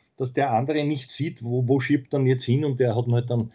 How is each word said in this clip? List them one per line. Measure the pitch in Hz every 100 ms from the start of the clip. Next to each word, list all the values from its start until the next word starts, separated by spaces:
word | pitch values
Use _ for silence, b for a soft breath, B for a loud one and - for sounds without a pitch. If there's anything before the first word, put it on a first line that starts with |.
| _ -
dass | 127
der | 139 135
andere | 113 135 151
nicht | 147 143 -
sieht, | - 117 -
wo, | 117 123 123
wo | 139
schiebt | 131 147 -
dann | 139 131
jetzt | 127
hin | 120 135
und | 151 131
der | 123 113
hat | 120
ihn |
halt | 120 123
dann | 120 113